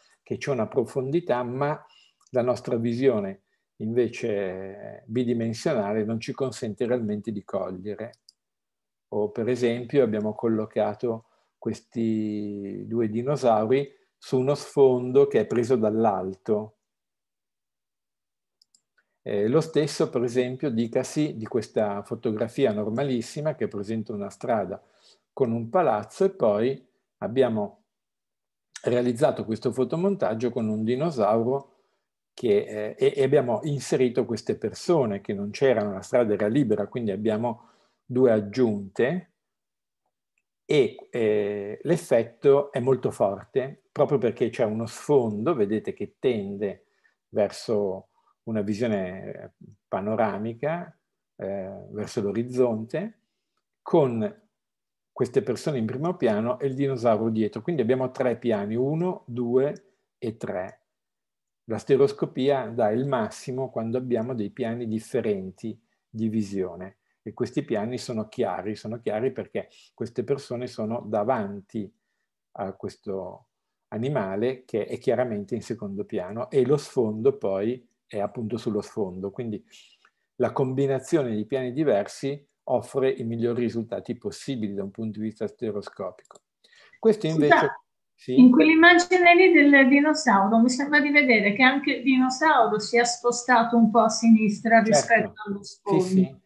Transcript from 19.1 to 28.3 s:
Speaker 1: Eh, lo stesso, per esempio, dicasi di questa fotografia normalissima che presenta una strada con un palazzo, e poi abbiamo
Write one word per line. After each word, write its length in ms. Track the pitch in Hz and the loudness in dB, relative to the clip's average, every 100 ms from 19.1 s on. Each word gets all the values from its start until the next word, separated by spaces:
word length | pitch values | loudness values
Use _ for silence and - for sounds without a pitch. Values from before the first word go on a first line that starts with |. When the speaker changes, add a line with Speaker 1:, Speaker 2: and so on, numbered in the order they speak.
| _ 120 | _ -6
Speaker 1:
Eh, 220 | 101 110 | 0 2
lo 120 | 151 | 2
stesso, 480 | 156 143 151 - 151 | 2 0 0 0 -2
per 120 | 123 | 0
esempio, 460 | 123 123 127 127 151 | 0 0 -2 -2 -4
dicasi 680 | 113 117 127 120 151 151 113 | -2 -2 -2 -2 -2 -2 -4
di 100 | 110 | -4
questa 560 | 117 107 120 104 101 | -4 -2 -2 -2 -4
fotografia 720 | - 113 120 104 113 151 131 | -8 -6 -4 -2 -4 0 0
normalissima 840 | 104 107 117 143 123 113 151 156 | 0 -4 -2 -2 -4 -6 -6 -6
che 140 | 151 104 | -4 -6
presenta 440 | 101 101 113 107 | -6 -6 -6 -6
una 160 | 104 101 | -8 -10
strada 540 | - 127 113 92 - _ _ _ _ _ | -8 -2 -2 -2 -8 _ _ _ _ _
con 180 | - 123 | -2 -2
un 200 | 117 113 | -2 0
palazzo, 540 | 185 151 107 110 - | 2 2 0 -2 0
e 60 | 190 | 0
poi 560 | - 113 104 123 139 _ _ _ - | 2 2 2 0 -2 _ _ _ -10
abbiamo 640 | 101 127 123 110 101 - _ _ _ _ _ | -4 2 2 2 -4 -10 _ _ _ _ _